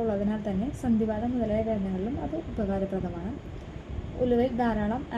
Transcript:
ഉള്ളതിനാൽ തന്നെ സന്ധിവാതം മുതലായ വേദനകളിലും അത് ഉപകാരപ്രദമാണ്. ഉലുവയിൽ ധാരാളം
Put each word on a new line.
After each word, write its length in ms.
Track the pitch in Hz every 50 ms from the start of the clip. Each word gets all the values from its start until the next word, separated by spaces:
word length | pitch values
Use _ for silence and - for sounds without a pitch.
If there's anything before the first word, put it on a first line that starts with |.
| 226
ഉള്ളതിനാൽ 360 | 220 202 196 202 208 214 214 214 208
തന്നെ 200 | 190 190 226 294 285 - -
സന്ധിവാതം 480 | 240 226 214 220 214 214 214 240 240 254
മുതലായ 260 | 240 220 208 208 220 220 226
വേദനകളിലും 480 | 220 196 190 190 190 185 196 240 285 - 302
അത് 120 | - 311 330 - -
ഉപകാരപ്രദമാണ്. 1080 | - 233 208 196 196 190 190 190 196 190 180 175 175 175 175 214 294 - - - - - - - - - - - - - - - - - 254
ഉലുവയിൽ 300 | 247 240 233 247 262 240 233
ധാരാളം 400 | 240 233 214 214 208 208 226 269 - - 240